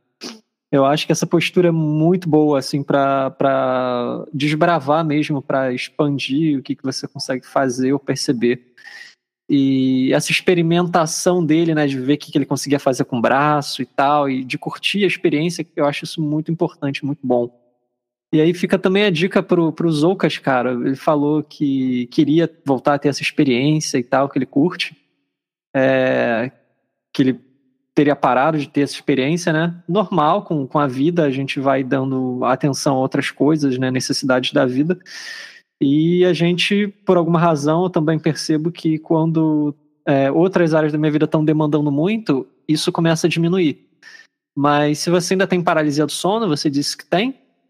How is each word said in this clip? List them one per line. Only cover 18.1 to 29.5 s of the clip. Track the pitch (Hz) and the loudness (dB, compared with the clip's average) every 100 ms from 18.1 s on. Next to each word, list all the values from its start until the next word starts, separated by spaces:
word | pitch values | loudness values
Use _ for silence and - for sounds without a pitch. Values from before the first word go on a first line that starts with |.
| _ _ | _ _
E | 156 | 2
aí | 156 | 2
fica | 175 185 190 | 0 0 0
também | 190 190 | 2 2
a | 208 | 2
dica | 156 190 202 | 2 0 0
pro, | - 175 160 | 0 0 0
pro | 151 170 | 0 -2
Zoukas, | 151 160 190 165 - | 2 0 2 -2 -2
cara. | - 127 120 | -2 0 0
Ele | 123 120 135 | -2 -2 -2
falou | - 151 147 151 | 0 0 2 0
que | 147 - 147 135 131 123 120 | -4 -4 -2 0 -2 -2 -2
queria | - 143 156 165 - | 0 2 2 0 -2
voltar | - 131 - | -4 -2 0
a | 143 | 0
ter | 147 | 0
essa | 131 | -2
experiência | 151 - 143 120 139 156 151 135 | -2 0 2 2 2 0 0 -4
e | |
tal, | 120 135 139 | 0 0 0
que | 143 | -2
ele | 127 | -2
curte. | - 165 175 - - _ _ _ _ _ _ _ 139 | 0 0 0 -10 -12 _ _ _ _ _ _ _ 0
É, | 135 131 131 127 120 113 123 - _ _ _ _ _ | 2 2 0 0 0 -2 -4 -10 _ _ _ _ _
que | - | 0
ele | 131 127 - _ _ _ _ | 0 0 -6 _ _ _ _
teria | - 143 139 | 0 2 2
parado | 139 123 147 160 | 2 2 2 0
de | 135 | -4
ter | - | -2
essa | 139 | -2
experiência, | - - 131 131 170 175 | -2 -2 0 0 -2 -2